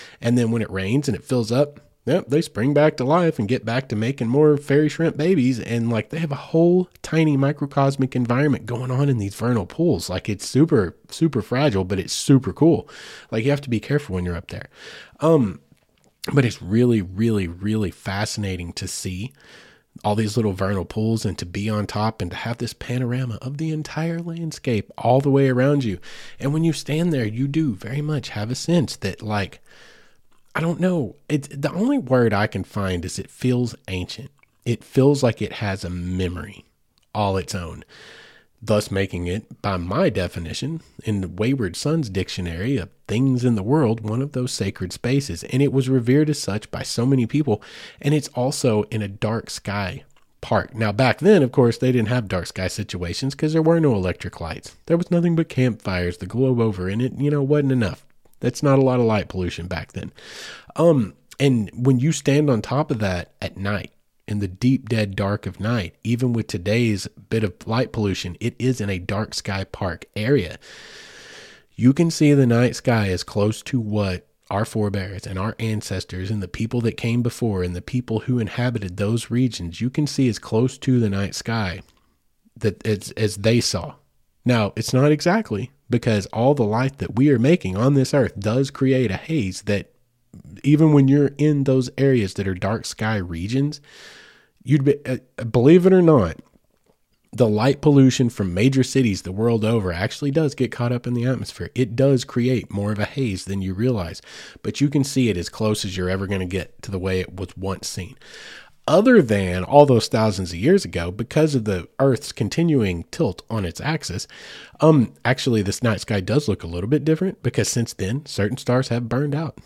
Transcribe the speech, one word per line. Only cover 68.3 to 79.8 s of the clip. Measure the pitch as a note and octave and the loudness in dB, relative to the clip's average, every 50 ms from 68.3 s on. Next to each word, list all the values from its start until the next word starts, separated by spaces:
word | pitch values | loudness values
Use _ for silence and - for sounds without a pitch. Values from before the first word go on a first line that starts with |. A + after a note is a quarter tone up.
| E2+ - | -8 -6
it | G#2 A#2 - - | -6 -6 -4 -2
is | A#2 B2+ B2+ A#2 | -2 -2 0 -2
in | G#2 G2+ | -2 -4
a | G2 F2+ | -4 -4
dark | F2+ - G2+ G2+ A2 - - | -4 -4 -4 -4 -6 -6 -8
sky | - - - G2 G2 F#2+ | -8 -6 -6 -6 -6 -6
park | - - - G#2 F2+ D#2+ - - - _ | -8 -8 -6 -6 -6 -6 -8 -12 -12 _
area. | G#2 G#2+ A#2+ C#3+ C3+ F2+ D#2+ - - - - - - - - - - - - - - - - - - - - - - _ _ _ | -6 0 2 2 2 2 -2 -8 -14 -18 -20 -20 -20 -20 -20 -20 -20 -20 -20 -20 -20 -20 -20 -20 -20 -20 -20 -20 -20 _ _ _
You | - A2 B2+ C#3 | 2 4 4 4
can | - E3+ E3 | 4 2 0
see | D#3+ - D#3 D3 D3 | 2 4 4 6 6
the | C#3 C3+ | 6 6
night | A#2+ A#2 A#2 B2 A#2+ A2 | 6 4 4 4 2 0
sky | - - - A#2+ A2 G#2 G2 | -2 0 0 2 2 2 0
as | F#2 E2+ - | -2 -2 -4
close | - - G#2+ G2+ G#2+ G#2+ - - | -4 -2 0 0 0 0 -4 -6
to | - - B2+ | -4 -4 -2
what | A2 G#2 G#2 G#2 G2+ F#2+ F2+ E2+ - _ _ _ _ _ | -2 -2 -2 -2 0 -2 -2 -4 -8 _ _ _ _ _
our | G2 G2 A2 | -4 -4 -4
forebears | - - A2+ G#2 G2+ F#2+ G2+ F#2 G2 G2 F#2+ - | -2 -2 -2 -2 -2 -2 -4 -4 -6 -8 -10 -10
and | - G2 F#2+ | -8 -6 -4
our | F#2+ A2 - - | -4 -4 -4 -4
ancestors | A2+ A2 A2 G#2 - - G2+ F#2 - - - F2+ F#2+ F#2+ | -4 -4 -4 -4 -4 -6 -6 -6 -6 -8 -8 -8 -6 -4
and | A2 G#2 F#2+ | -4 -4 -4
the | F2 | -6
people | - - A2+ A2 - A#2+ | -6 -6 -4 -2 -2 0
that | A#2 A2+ - - | 0 -2 -2 -2
came | - A#2+ A#2 B2 | -2 -2 0 0
before | A#2 A#2+ - - B2 A2+ G2+ F#2 F2+ | 0 -2 -2 -2 -2 -2 0 0 -2
and | F2+ F2 | -2 -4
the | F2 | -6
people | - - - B2+ A#2+ - A2+ A2 | -8 -4 -4 -4 -2 -2 -2 -2
who | - - B2 B2 | 0 0 0 0
inhabited | A2+ F#2+ - - A#2+ B2+ A#2 A2 G2+ F#2 F2+ G2 | -2 -2 -2 -2 -2 -2 -2 -4 -6 -6 -4 -2
those | G2+ G#2 A#2 A#2 - - | -2 0 0 -2 -2 -2
regions, | A#2 B2 C3 B2 A2 - F2 E2+ E2+ - | 0 0 0 0 -2 -4 -8 -10 -6 -4